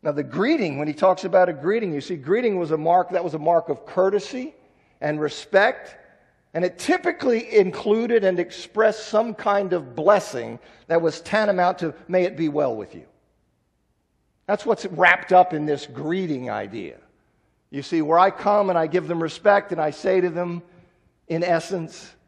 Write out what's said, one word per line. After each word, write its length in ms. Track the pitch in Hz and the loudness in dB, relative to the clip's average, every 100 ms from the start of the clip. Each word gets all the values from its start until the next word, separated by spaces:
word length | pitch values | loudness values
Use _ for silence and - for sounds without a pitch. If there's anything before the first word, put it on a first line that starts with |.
Now, 100 | 160 | -4
the 100 | 143 | -4
greeting, 540 | 135 135 226 320 180 139 | -6 -2 0 0 -2 -4
when 100 | 151 | -6
he 60 | |
talks 300 | 147 185 180 | 2 2 2
about 260 | 185 185 180 | 2 4 4
a 20 | |
greeting, 400 | 151 156 226 208 | 2 -2 -2 -2
you 80 | 147 | -6
see, 160 | 135 170 | -6 -10
greeting 420 | 135 214 240 190 | -2 0 2 -2
was 120 | 165 | -2
a 80 | 156 | -2
mark, 320 | 160 175 175 | 2 2 2
that 120 | 175 | -2
was 120 | 175 | -4
a 40 | 156 | -2
mark 300 | 151 170 160 | 2 2 2
of 160 | 139 | -8
courtesy 680 | - - 190 202 - 254 262 - _ _ _ _ | -4 0 2 2 -4 -10 -12 -16 _ _ _ _
and 180 | 147 151 | -6 -2
respect, 760 | 151 - - 190 214 - - - _ _ _ _ _ | -4 -6 0 2 2 0 -14 -20 _ _ _ _ _
and 100 | 165 | -4
it 140 | 180 - | -4 -4
typically 760 | - 359 349 330 - 226 - | -2 0 0 -2 0 0 2
included 680 | 214 185 - 214 220 233 233 | 2 2 0 0 0 2 2
and 160 | 196 175 | 2 0
expressed 680 | 175 - - 208 226 208 - | -4 -8 -10 0 2 0 -2
some 260 | 214 233 | -2 -2
kind 400 | 214 - 202 190 | -4 -2 0 0
of 200 | 175 135 | -4 -4
blessing 640 | 143 160 202 - 127 113 117 - - _ | -2 2 2 2 -10 -10 -12 -18 -20 _
that 160 | 165 | 2
was 180 | 165 151 | 2 -4
tantamount 600 | - 208 214 185 180 185 | -2 0 0 2 2 0
to, 120 | 160 143 - | -6 -8 -2
"May 160 | 185 | 0
it 100 | 180 | 0
be 140 | - 165 | -2 -2
well 260 | 147 139 | 0 -2
with 200 | 110 98 | -2 -10
you." 100 | 87 76 _ _ _ _ _ _ _ _ _ _ _ _ _ - | -16 -20 _ _ _ _ _ _ _ _ _ _ _ _ _ -4
That's 180 | 208 | -4
what's 220 | - 220 196 | 0 -2 -4
wrapped 480 | 165 175 180 - | 4 4 4 6
up 180 | 180 180 | 6 6
in 140 | 156 151 | 2 -4
this 180 | 139 | -4
greeting 640 | - 127 156 180 180 139 123 | -6 -10 -6 -4 -4 -6 -6
idea. 480 | 104 101 107 85 57 _ _ _ _ _ _ _ | -8 -8 -10 -12 -16 _ _ _ _ _ _ _
You 140 | 139 | -12
see, 180 | 139 170 | -4 -2
where 180 | 151 165 | 2 4
I 120 | 196 | 4
come 400 | 190 202 208 196 | 2 0 2 2
and 80 | 175 | 0
I 80 | 160 | 0
give 200 | 175 156 | -2 -2
them 160 | 170 | -4
respect 480 | 160 - 214 202 202 | -4 0 4 4 2
and 120 | 170 | -4
I 80 | 156 | -4
say 320 | 143 190 190 | -2 0 0
to 80 | 180 | 0
them, 320 | 165 175 170 - _ _ _ _ _ _ | -4 -6 -8 -12 _ _ _ _ _ _
in 160 | 165 | -4
essence 680 | 175 165 - 190 156 - - _ | 0 0 -2 -8 -8 -14 -20 _